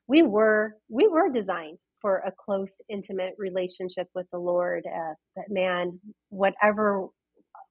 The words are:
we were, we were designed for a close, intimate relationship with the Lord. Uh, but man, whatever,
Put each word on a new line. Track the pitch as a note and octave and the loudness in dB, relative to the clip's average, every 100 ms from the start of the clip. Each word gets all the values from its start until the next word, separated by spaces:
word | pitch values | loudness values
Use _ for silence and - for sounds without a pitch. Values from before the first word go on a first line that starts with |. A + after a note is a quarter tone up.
| - | 2
we | D4 | 6
were, | D4+ G3+ A3 G#3+ A3 - - | 6 6 4 4 0 -6 -8
we | A3+ G#4 | 2 4
were | D#4+ F#4+ | 4 2
designed | B3 F#3+ F3 D#3 E3+ _ _ | 0 -2 -4 -6 -16 _ _
for | G#3 F#3+ | -2 0
a | F#3+ | -2
close, | - - G3 G3 - - | -10 -4 -4 -4 -10 -10
intimate | G#3 F#3+ F#3+ F#3 G3 | -10 -8 -6 -6 -6
relationship | G3 F#3 F3+ - F#3 F#3 F3 F#3 | -6 -4 -4 -6 -10 -6 -8 -8
with | F3+ | -8
the | F3+ | -6
Lord. | F3 F3 F3 E3+ E3+ | -2 0 0 -2 -6
Uh, | F3+ D#3+ D#3 _ - | -8 -8 -10 _ -14
but | - | -6
man, | G3 F#3 F3+ F3+ F3+ G#3+ - _ | -2 0 0 -4 -6 -18 -20 _
whatever, | F#3+ G3 F#3+ G#3 G#3+ G#3+ G3 F#3 _ _ _ _ - - | -2 -2 2 2 4 0 0 -4 _ _ _ _ -20 -14